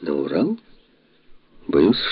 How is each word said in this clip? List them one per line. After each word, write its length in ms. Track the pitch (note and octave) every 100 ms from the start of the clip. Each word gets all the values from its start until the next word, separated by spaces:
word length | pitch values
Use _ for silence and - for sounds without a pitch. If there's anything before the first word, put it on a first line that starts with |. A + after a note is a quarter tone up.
на 120 | E2+
Урал? 440 | D2 C#3 E3 F#3+ A3+ _ - _ _ _ _ _ - _ - -
Боюсь, 320 | C#2+ F2 B2 -